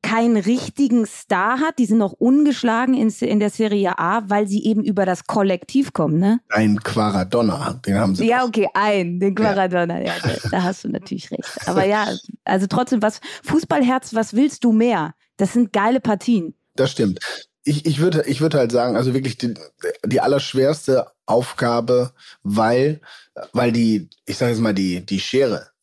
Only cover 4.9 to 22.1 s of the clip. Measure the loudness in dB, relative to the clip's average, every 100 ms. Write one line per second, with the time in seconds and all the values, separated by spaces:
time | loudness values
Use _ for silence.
4.9 | 0 0 -2 -2 0 0 0 -2 -2 0
5.9 | 0 0 2 2 0 _ 0 2 2 -2
6.9 | -2 0 -2 0 0 0 -2 -6 -6 -2
7.9 | 0 2 2 2 2 0 0 0 0 2
8.9 | 2 0 0 -2 2 0 2 0 0 -2
9.9 | -4 -6 -4 -4 -4 -2 -2 -2 -4 -6
10.9 | -8 -8 -12 -10 -12 -12 -8 -2 0 2
11.9 | 0 -2 -6 -12 -10 -2 0 0 -2 0
12.9 | 0 0 -4 -16 -16 -2 -2 0 0 2
13.9 | 0 -2 -4 -2 0 0 2 2 4 2
14.9 | 0 -2 -8 _ -4 0 2 0 2 2
15.9 | 2 0 -2 0 0 -2 -12 _ -2 -2
16.9 | 2 -2 -2 -8 -12 -16 _ -2 -2 0
17.9 | 0 2 2 -2 0 0 2 2 2 2
18.9 | 0 0 0 -4 -4 -6 -6 -16 _ -8
19.9 | -6 -2 0 2 0 0 0 0 0 0
20.9 | 0 0 _ 0 0 0 -4 0 0 2
21.9 | 0 0